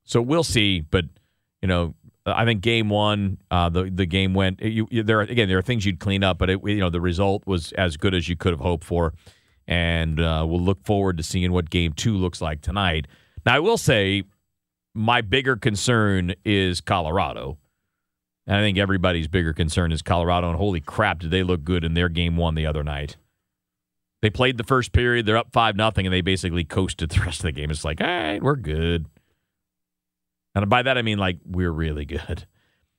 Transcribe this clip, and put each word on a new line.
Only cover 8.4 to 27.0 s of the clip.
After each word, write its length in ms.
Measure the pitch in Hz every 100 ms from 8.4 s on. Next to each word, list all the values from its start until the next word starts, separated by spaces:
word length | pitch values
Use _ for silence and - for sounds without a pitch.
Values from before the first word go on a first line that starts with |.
| 98
have 80 | 80
hoped 240 | 90 82
for, 300 | - 87 82 - - - _ _ -
and, 540 | 85 85 85 80 78
uh, 260 | 82 80 80
we'll 160 | 87
look 220 | 90 98
forward 320 | - 101 98 87
to 80 |
seeing 300 | 78 95 90
what 160 | 90 82
game 240 | 90 85
two 240 | 78 117 101
looks 240 | 90 -
like 180 | 82 76
tonight. 480 | - 98 95 80 - _ _ - -
Now, 100 | 131
I 40 |
will 180 | 180 233
say 460 | - 117 98 98 95 _ _ _ _ _ _
my 280 | 110 110 123
bigger 340 | 110 131 131 120
concern 800 | 131 101 - 120 104 98 87 -
is 380 | - 101 95 87
Colorado, 760 | - 98 78 90 80 57 64 73 _ _ _ _ _ _ _ _ -
and 120 | 101
I 40 |
think 160 | 104 95
everybody's 520 | 98 95 92 87 80
bigger 240 | 92 80
concern 400 | 78 82 82 85
is 80 | 80
Colorado, 480 | - 87 85 87 87
and 80 | 82
holy 240 | 101 87
crap, 380 | 78 - 107 80
did 120 | 85
they 120 | 92
look 200 | 90 90
good 220 | 76 90 82
in 80 |
their 160 | 82 87
game 260 | 82 85 85
one 200 | 85 80
the 100 | 78
other 180 | 76
night. 320 | 73 71 73 - _ _ _ _ _ _ _ _ _ _
They 100 | 107
played 260 | 98 127 123
the 60 |
first 300 | 117 131 120
period, 320 | - 120 120 110
they're 120 | 110
up 140 | 117
five 220 | - 113 101
nothing, 320 | 110 107 95
and 60 |
they 80 | 92
basically 420 | 90 95 92 85
coasted 460 | 80 - 92 -